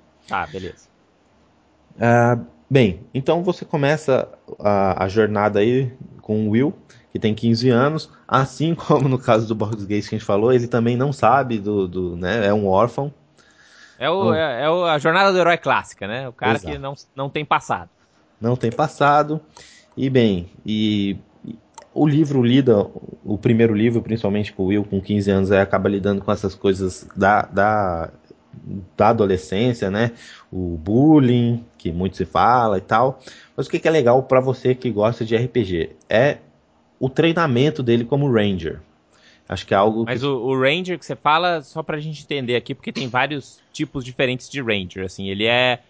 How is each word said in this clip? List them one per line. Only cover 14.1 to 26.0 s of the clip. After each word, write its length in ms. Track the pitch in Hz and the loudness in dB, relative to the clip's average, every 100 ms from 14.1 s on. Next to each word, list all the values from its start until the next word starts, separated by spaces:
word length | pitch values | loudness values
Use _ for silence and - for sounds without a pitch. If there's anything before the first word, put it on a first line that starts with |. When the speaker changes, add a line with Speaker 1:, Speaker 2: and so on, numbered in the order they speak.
| 185 190 | 0 0
Speaker 2:
Hum. 40 | |
Speaker 1:
é, 300 | 160 156 120 | 0 -2 -2
é 60 | 151 | -2
o, 160 | 180 | 0
a 120 | 170 151 | 0 0
jornada 340 | 160 175 196 | 2 2 4
do 60 | 185 | 4
herói 200 | 170 165 | 2 2
clássica, 500 | 139 110 - - 98 | 0 -2 -2 -12 -8
né? 200 | 120 131 | -8 -10
O 60 | |
cara 200 | - 127 | -4 -2
Speaker 2:
Exato. 180 | 139 156 | -2 -4
Speaker 1:
que 80 | 143 | -10
não, 160 | 139 143 _ | -10 -14 _
não 140 | 135 139 | -10 -6
tem 160 | 156 | -6
passado. 440 | 147 151 - 101 87 _ _ _ _ _ | 0 -2 0 -6 -8 _ _ _ _ _
Speaker 2:
Não 140 | 113 | -2
tem 160 | 123 117 | 0 -2
passado, 680 | 117 151 - 147 147 147 156 - - - - _ | -2 -4 2 4 4 2 -4 -10 -20 -20 -20 _
e 140 | - 135 | -6 0
bem, 400 | 127 113 90 87 - | 4 4 2 -6 -14
e, 520 | - 107 107 104 98 95 - _ | -6 -2 0 0 -2 -6 -14 _
e 100 | - - _ - - | -18 -18 _ -20 -10
o 140 | - 151 | 0 2
livro 340 | 143 147 139 | 2 2 2
lida, 460 | 117 131 127 104 - - - - | 4 4 4 4 2 -8 -18 -16
o 140 | - 104 | -8 -2
primeiro 380 | - 113 117 | 2 4 4
livro, 260 | 104 117 117 | 4 2 0
principalmente 500 | 98 110 101 104 104 | -2 -4 -2 -2 -4
com 100 | - | -4
o 40 | 92 | 0
Will, 160 | 104 | 0
com 140 | 101 95 | -2 -4
quinze 300 | 92 104 98 | -2 0 2
anos, 220 | 98 95 | 2 4
aí 80 | 98 | 2
acaba 300 | 98 98 98 | 2 0 0
lidando 320 | 101 | 0